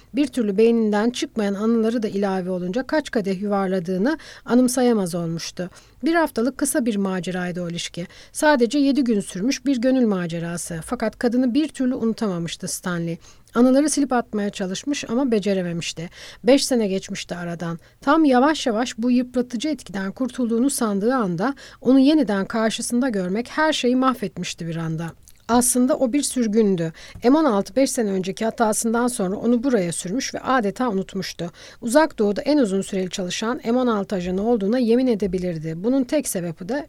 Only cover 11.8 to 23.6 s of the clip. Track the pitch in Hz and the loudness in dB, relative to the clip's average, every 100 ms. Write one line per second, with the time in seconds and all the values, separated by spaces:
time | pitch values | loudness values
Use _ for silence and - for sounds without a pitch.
11.8 | 254 254 226 214 220 175 165 - 175 - | -2 0 -2 0 -2 -2 -4 -8 -8 -8
12.8 | 190 175 170 165 - - - 233 254 262 | -4 -4 -4 -6 -10 -20 -6 2 4 6
13.8 | 302 294 269 247 233 214 202 - 185 190 | 4 2 0 0 -2 -4 -4 -4 -6 -6
14.8 | - 285 - 233 277 220 190 190 180 170 | -6 -6 -2 -2 2 0 0 0 -2 -4
15.8 | - - 170 - - - 202 277 - 247 | -6 -8 -12 -14 -20 -4 4 4 4 0
16.8 | 214 190 - 196 - 175 175 170 170 170 | 0 -2 -4 -10 -10 -8 -8 -6 -6 -8
17.8 | - _ - 320 302 247 277 302 - 214 | -12 _ 2 4 6 6 4 2 0 0
18.8 | 247 - 240 247 247 254 247 233 302 302 | -2 -2 0 2 2 -2 -2 -4 -4 -6
19.8 | - 196 190 196 254 - 233 226 269 - | -6 -8 -6 -4 -6 -2 -2 2 0 0
20.8 | 226 196 214 262 202 170 220 277 - - | 0 0 2 2 0 0 -2 -4 -12 -6
21.8 | 226 269 269 311 220 196 190 226 220 - | 4 6 6 4 4 0 -2 0 0 -2
22.8 | 233 240 269 202 180 202 247 - | -2 0 0 0 -2 -2 -4 0